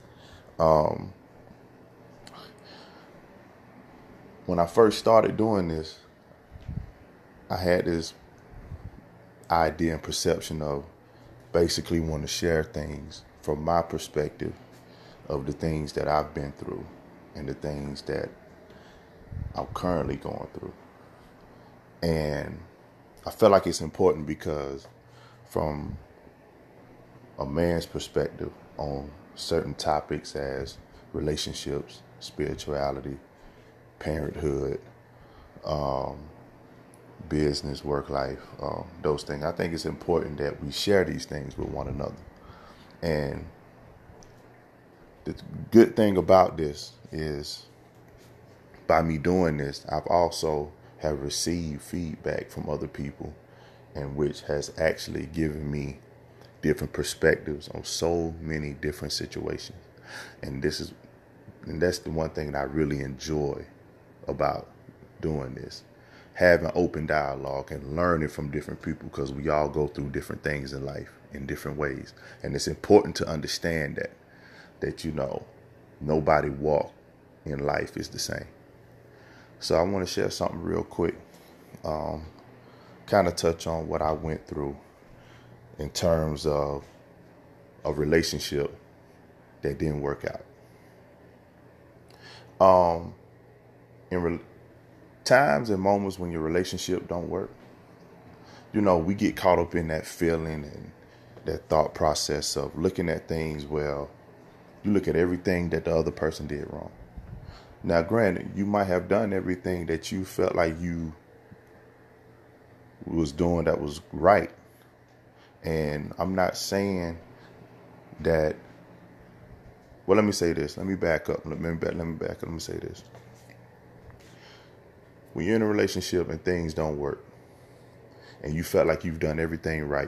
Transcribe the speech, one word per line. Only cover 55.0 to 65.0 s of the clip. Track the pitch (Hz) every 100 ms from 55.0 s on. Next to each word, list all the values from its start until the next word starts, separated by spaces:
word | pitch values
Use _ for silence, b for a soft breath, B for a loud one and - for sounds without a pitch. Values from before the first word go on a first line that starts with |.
| - 76 76
given | 80 78 76 73
me | 73 71 67 - - - B B -
different | 76 76 76
perspectives | - 73 - 80 - 78 73 -
on | -
so | - - 85 85 82 82
many | 80 78 73
different | 67 76 - 76
situations. | - - - 76 76 - - - - B B B B
And | - 67
this | 76 -
is, | 82 - - - - - - - -
and | 80
that's | 87 90
the | -
one | 80 80
thing | 76 76
that | 71
I |
really | 69 73 76 71
enjoy | 67 64 78 76 73 - - - - - - - -
about | 67 71 - - - - -